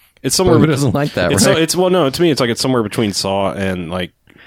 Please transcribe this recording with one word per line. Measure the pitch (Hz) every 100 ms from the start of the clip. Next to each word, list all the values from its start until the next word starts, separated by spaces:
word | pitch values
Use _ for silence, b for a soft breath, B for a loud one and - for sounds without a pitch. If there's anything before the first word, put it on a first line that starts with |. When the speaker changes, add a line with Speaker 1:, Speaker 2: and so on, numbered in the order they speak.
| b b
Speaker 1:
it's | 139 -
somewhere | 185 156
Speaker 2:
But |
who | 151
Speaker 1:
bet-, |
Speaker 2:
doesn't | 135 139 117
like | 151
that, | - 87
Speaker 1:
it's | - -
Speaker 2:
right? | -
Speaker 1:
so, |
it's, | 160 175
well, | 185
no, | 180 135
to | 127
me, | 175
it's | 131
like, | 123
it's | 113
somewhere | 131 127
between | 104 - 107
Saw | 92 98 98 98
and, | 98 95 90 85
like, | 90 90 _ _ B